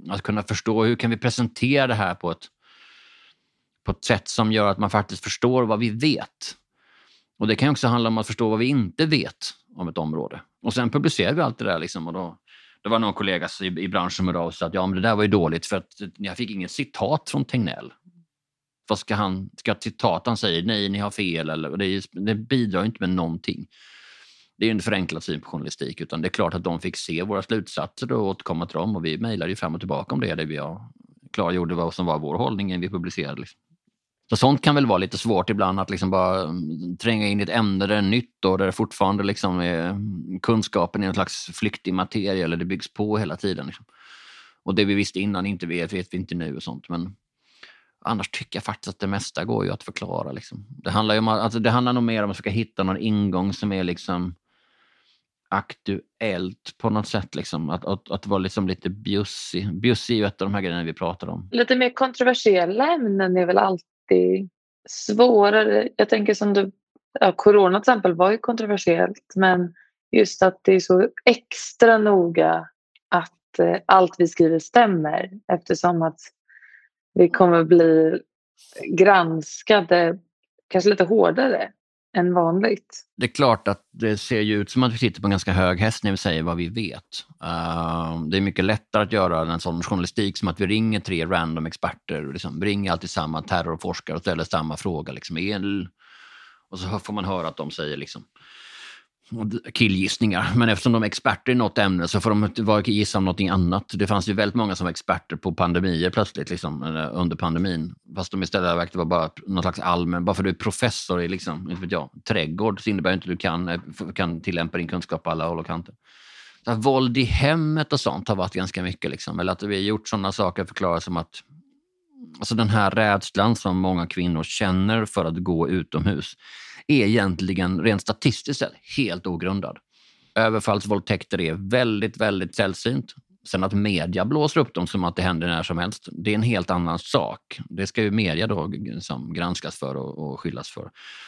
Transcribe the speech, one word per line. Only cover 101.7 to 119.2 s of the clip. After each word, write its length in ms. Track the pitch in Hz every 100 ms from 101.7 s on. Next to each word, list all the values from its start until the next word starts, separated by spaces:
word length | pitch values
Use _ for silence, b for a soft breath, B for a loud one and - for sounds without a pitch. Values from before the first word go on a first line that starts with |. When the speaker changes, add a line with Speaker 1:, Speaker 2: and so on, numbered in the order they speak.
| -
Speaker 1:
ämne 300 | 98 92 85
så 140 | 101
får 80 | 113
de 140 | 104
inte 200 | 104 -
vara, 180 | 107 104
gissa 360 | 101 104 101 104
om 80 | 95
någonting 240 | 90 92
annat. 440 | 95 87 90 -
Det 140 | 98 104
fanns 220 | 104 90
ju 40 |
väldigt 220 | 98 101 113
många 200 | 107 92
som 100 | 90
var 60 |
experter 440 | 80 - 85 - 80
på 180 | 95
pandemier 560 | 80 90 87 95 82 90
plötsligt, 400 | 113 104 - 73
liksom, 340 | 87 82 73
eller 260 | 78 80 78
under 260 | 82 87 -
pandemin. 600 | 85 82 95 80 78 - _ 90
Fast 160 | 87
de 120 | 95
istället 340 | 92 101 90 85
verkade 200 | 85 92
vara 80 | 82
bara 240 | 87 80 - -
någon 160 | 95
slags 160 | 90 -
allmän, 460 | 90 87 87 87 90
bara 80 |
för 100 | 98
du 60 | 98
är 40 |
professor 680 | 90 110 - 123 - - 90
i, 60 | 87
liksom, 420 | 92 - 80 85
inte 120 | 90
vet 100 | 87
jag, 180 | 90 69 -
trädgård, 600 | - 104 78 85 110 95
så 60 | -
innebär 200 | 98 90
ju 40 |
inte 120 | 92 92
att 40 |
du 80 | 87
kan, 320 | 95 82 90
eh, 100 | 87 -
f-, 240 | 78 90 -
kan 260 | 87 82
tillämpa 360 | 98 87 85 90
din 100 | 82
kunskap 360 | 90 - 82
på 60 | 87
alla 180 | 80 80
håll 120 | 85
och 60 | 82
kanter. 300 | 85 87 - b b b b b b -
Så 60 |
att 140 | 113 127
våld 320 | 131 127 120
i 60 |
hemmet 680 | 120 - 135 165 151 156 151
och 60 | 143
sånt 280 | - 78 -
har 80 | 98
varit 180 | 92
ganska 300 | 92 95 95
mycket, 280 | 90 - -
liksom. 280 | 67